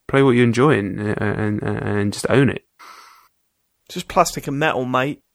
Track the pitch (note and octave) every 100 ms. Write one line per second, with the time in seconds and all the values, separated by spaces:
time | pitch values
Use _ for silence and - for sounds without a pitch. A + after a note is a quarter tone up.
0 | - C3+ C3+ A#2+ A#2+ A2+ D3 A#2 G2+ G2
1 | G#2 - G#2 G#2+ G#2+ G#2 - G#2 G#2 G#2
2 | G2+ G2+ - A#2+ C3+ - - _ - -
3 | - - _ _ _ _ _ _ - F3+
4 | - G3+ E3 - D3 C#3 D#3 G2+ B2 B2+
5 | C#3 - _